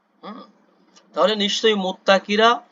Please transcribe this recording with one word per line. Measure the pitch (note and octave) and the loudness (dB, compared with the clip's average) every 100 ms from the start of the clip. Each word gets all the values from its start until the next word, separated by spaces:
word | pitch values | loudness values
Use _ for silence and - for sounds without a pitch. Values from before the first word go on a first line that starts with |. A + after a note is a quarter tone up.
| _ _ | _ _
হুম? | F3 A3+ - _ _ _ _ _ _ | -18 -18 -20 _ _ _ _ _ _
তাহলে | D3 F#3 G#3+ | 0 0 0
নিশ্চয়ই | G3+ - A3+ | -4 -2 0
মুত্তাকিরা | G#3 F#3 F#3 - G3 - G#3 A3+ F4+ - | 0 -4 -4 0 0 0 0 2 0 -6